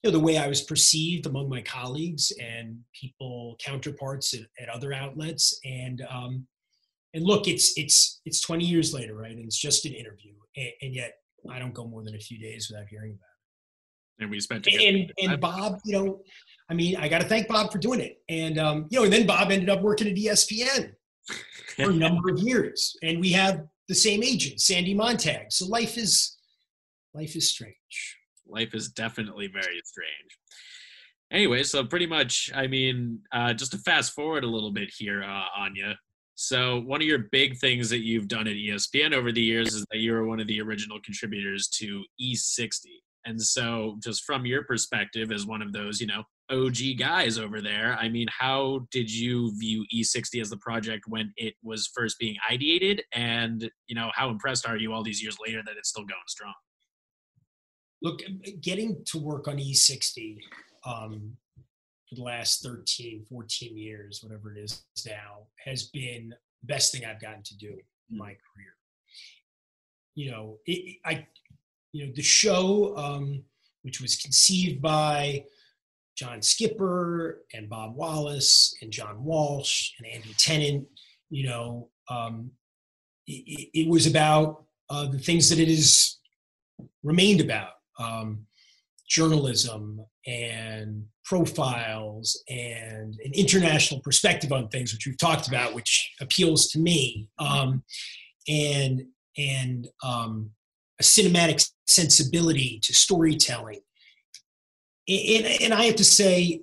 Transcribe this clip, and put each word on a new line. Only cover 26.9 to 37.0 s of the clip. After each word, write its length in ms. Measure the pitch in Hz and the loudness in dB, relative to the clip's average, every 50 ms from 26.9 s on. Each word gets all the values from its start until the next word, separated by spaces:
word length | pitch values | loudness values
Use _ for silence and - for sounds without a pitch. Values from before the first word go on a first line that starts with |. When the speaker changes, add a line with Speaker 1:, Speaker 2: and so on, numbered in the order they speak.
| _ _ _ _ _ | _ _ _ _ _
Speaker 1:
life 220 | 151 156 151 160 | -12 -10 -8 -4
is 140 | 165 143 - | 0 0 0
strange. 260 | - - 113 107 95 _ _ _ - - - - - _ _ _ _ _ _ _ | 0 -2 -8 -16 -18 _ _ _ -12 -12 -12 -12 -14 _ _ _ _ _ _ _
Speaker 2:
Life 220 | - 110 113 110 - | -4 -4 -4 -4 -4
is 160 | 110 - - | -8 -8 -8
definitely 560 | _ - 113 113 - - 110 104 - 101 101 | _ -6 -6 -6 -4 -6 -8 -8 -8 -10 -10
very 340 | 98 92 98 95 90 87 87 - | -8 -6 -6 -4 -4 -6 -8 -12
strange. 560 | - - 92 82 80 76 71 73 _ - _ _ _ - - - - - - - - - - - _ _ _ _ _ | -14 -16 -12 -12 -12 -12 -12 -16 _ -20 _ _ _ -20 -20 -20 -20 -20 -20 -20 -20 -20 -20 -20 _ _ _ _ _
Anyway, 300 | - 185 208 156 120 123 | 2 4 4 4 4 2
so 240 | 143 - - 139 131 | 2 0 0 0 0
pretty 220 | - 170 175 175 | 0 -2 -2 -2
much, 420 | 165 165 156 135 120 - - - - - | 0 2 0 0 2 0 -2 -2 -4 -4
I 100 | 135 135 | -4 -2
mean, 540 | 131 131 131 131 131 127 123 120 120 117 110 _ _ | -2 0 0 0 0 0 -2 -4 -4 -6 -8 _ _
uh, 220 | 131 120 120 120 120 | -2 0 2 2 0
just 200 | 117 135 131 - | 0 -4 -6 -8
to 40 | |
fast 360 | 196 - 180 165 151 120 - - | -4 0 2 2 2 2 0 -4
forward 300 | - 147 156 160 147 127 | -4 -4 -2 -2 -2 -2
a 40 | |
little 240 | 120 113 113 107 107 | -2 -2 -4 -4 -4
bit 200 | 101 104 101 95 - | -4 -6 -6 -8 -10
here, 260 | - 104 101 101 101 98 | -10 -8 -6 -6 -6 -6
uh, 200 | 98 98 98 95 92 87 | -6 -6 -6 -6 -6 -6
Anya. 440 | 101 101 98 101 98 98 104 104 - _ _ _ _ _ _ _ | -6 -6 -6 -6 -6 -8 -8 -8 -10 _ _ _ _ _ _ _
So 460 | - - - 131 123 127 127 123 123 | -8 -4 -2 0 0 2 2 0 -2
one 180 | 117 131 139 | -2 -4 -2
of 80 | 147 | 0